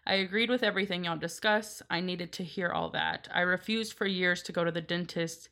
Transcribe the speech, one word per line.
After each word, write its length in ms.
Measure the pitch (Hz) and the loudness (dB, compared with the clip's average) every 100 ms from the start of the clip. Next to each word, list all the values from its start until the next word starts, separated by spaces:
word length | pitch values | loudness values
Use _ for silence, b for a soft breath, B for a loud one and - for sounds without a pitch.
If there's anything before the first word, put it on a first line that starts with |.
I 100 | - | 0
agreed 360 | 196 185 208 233 | 0 2 2 2
with 140 | 247 | 4
everything 400 | 208 190 196 180 | 2 2 0 0
y'all 120 | 175 160 | -2 -2
discuss. 640 | 170 - 220 214 214 - - | -4 0 4 4 2 -10 -4
I 120 | 170 | -2
needed 320 | 180 175 175 | 0 -2 -4
to 120 | - | -8
hear 260 | 170 - 175 | -8 -2 0
all 200 | - 165 | 0 0
that. 380 | - 160 170 - | 0 0 -2 -2
I 100 | 175 | 0
refused 500 | 180 180 - 226 220 | 2 2 0 -2 -2
for 140 | - 202 | -2 -2
years 360 | 185 180 175 | 2 2 0
to 80 | - | -2
go 120 | 175 | -2
to 80 | 170 | 0
the 80 | 170 | 0
dentist 680 | 160 175 175 175 165 - - | -2 -2 -2 -4 -4 -6 -18